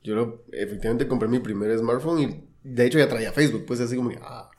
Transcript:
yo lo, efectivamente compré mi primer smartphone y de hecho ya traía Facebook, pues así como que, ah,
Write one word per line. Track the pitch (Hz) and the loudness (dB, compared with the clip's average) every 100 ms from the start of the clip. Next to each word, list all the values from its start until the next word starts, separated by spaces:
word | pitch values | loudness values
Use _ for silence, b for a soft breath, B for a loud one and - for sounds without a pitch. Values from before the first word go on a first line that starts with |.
yo | 110 107 | -4 -2
lo, | 117 - - | -2 -6 -12
efectivamente | - 101 101 110 120 127 | -8 -6 -4 -2 0 0
compré | 127 110 | 0 2
mi | 123 | 0
primer | 110 101 104 113 | 0 -2 0 0
smartphone | 113 123 160 165 | 2 0 0 0
y | 120 - - _ | 0 -4 -16 _
de | 127 120 123 | -4 2 4
hecho | 156 | 6
ya | 135 | 4
traía | 117 107 | 2 0
Facebook, | 143 147 113 - | 2 2 2 -4
pues | 123 | -2
así | 120 127 | -2 -2
como | 123 | -4
que, | - | -6
ah, | - 120 - | -12 -16 -18